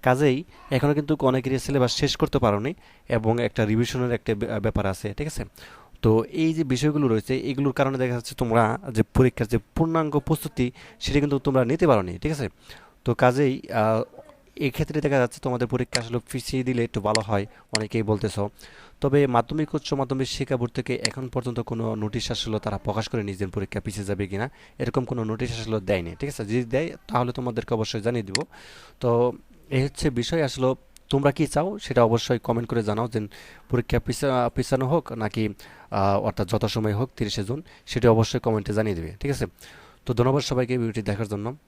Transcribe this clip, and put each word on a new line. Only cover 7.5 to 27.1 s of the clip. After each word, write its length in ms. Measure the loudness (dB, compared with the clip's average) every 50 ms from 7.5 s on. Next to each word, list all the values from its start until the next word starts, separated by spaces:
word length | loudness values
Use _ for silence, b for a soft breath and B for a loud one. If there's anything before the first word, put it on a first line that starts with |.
| -2 0 0 0 2
কারণে 260 | 2 0 0 2 0
দেখা 160 | 0 0 0
যাচ্ছে 200 | -2 -6 -8 -4
তোমরা 440 | -4 -2 2 4 4 4 4 2 -2 -6 -4 0
যে 100 | 0 0
পরীক্ষার 440 | _ _ 6 6 6 4 0 -4
যে 120 | 0 0 -2 -2 _ _
পূর্ণাঙ্গ 440 | 0 0 2 2 2 0 2 0 -2
প্রস্তুতি 520 | 0 0 -2 -2 -2 -8 -2 -2 -2 -2 -2 B B B B B
সেটা 200 | -6 0 2 4
কিন্তু 180 | 4 4 2 2
তোমরা 260 | 2 4 4 4 4
নিতে 220 | 4 4 4 6
পারোনি। 320 | 6 6 6 4 0 -6 -4
ঠিক 140 | -4 -4 -2
আছে? 160 | -2 -4 -6 _ B B B B B B B B B _
তো 100 | -2 2
কাজেই, 460 | 4 4 4 6 6 2 2 2 -2 -6 -6 0
আহ, 300 | 2 2 4 2 2 0 -4 -10 -20 -20 -20 -20 _ _ _ _
এক্ষেত্রে 440 | -4 -4 -2 -2 -2 -4 -2 -2 0
দেখা 180 | 0 2 4 4
যাচ্ছে 220 | 2 2 0 -6 -4
তোমাদের 260 | -4 -2 0 -2 0
পরীক্ষা 320 | 0 -2 -2 0 -2 -4
আসলে 180 | -4 -2 -4 -4 -4 -4 -8
পিছিয়ে 320 | -8 -6 -4 -2 -2 0
দিলে 200 | 0 0 0 0
একটু 160 | 0 _ -2
ভালো 200 | 0 2 2 2
হয়, 260 | 2 2 -2 -2 -2 -4 B B B B -6
অনেকেই 260 | -6 -6 -2 -2 -2 0
বলতেছো। 480 | 0 0 0 0 -4 -4 -4 -6 -6 -6 B B B B B B B B B
তবে 260 | -2 2 4 4 4
মাধ্যমিক, 480 | 4 4 2 0 0 -2 -4 -4 -2 -4
উচ্চ 180 | -6 -4 -2 -2
মাধ্যমিক 360 | -2 -2 -2 -2 -2 -2 -4
শিক্ষা 280 | -4 -6 -4 -2 -2
বোর্ড 160 | -2 -2 -4 -4
থেকে 220 | -6 -4 -4 -4
এখন 340 | -2 -2 -4 -6 -4 -10 -6
পর্যন্ত 320 | -6 -4 -4 -4 -4 -6
কোনো 340 | -6 -4 -4 -2 -2 -2 -2
নোটিশ 360 | -2 -4 -4 -4 -4 -4 -4
আসলে 280 | -4 -4 -4 -4 -4 -4
তারা 200 | -2 -4 -6 -4
প্রকাশ 300 | -4 -4 -4 -2 -4 -4
করেনি 260 | -4 -4 -4 -4 -4
যে 120 | -6 -6
পরীক্ষা 340 | -4 -4 -6 -6 -4 -6 -6
পিছিয়ে 260 | -6 -6 -8 -6 -4
যাবে 200 | -4 -4 -4 -4
কিনা, 240 | -4 -4 -6 -6 -6 B B B B B B
এরকম 260 | -6 -2 -2 -2 -2
কোনো 200 | -2 -4 -4 -2
নোটিশ 360 | -4 -2 -4 -4 -6 -6 -6
আসলে 200 | -6 -2 -4 -4
দেয়নি। 360 | 0 0 -2 0 0 -4 -8 -8
ঠিক 80 | -8 -8
আছে? 160 | -6 -8 -6
যদি 200 | -2 -2 -2 -2
দেয় 320 | 0 -2 -2 -2 -2 -8 -12 _
তাহলে 260 | -4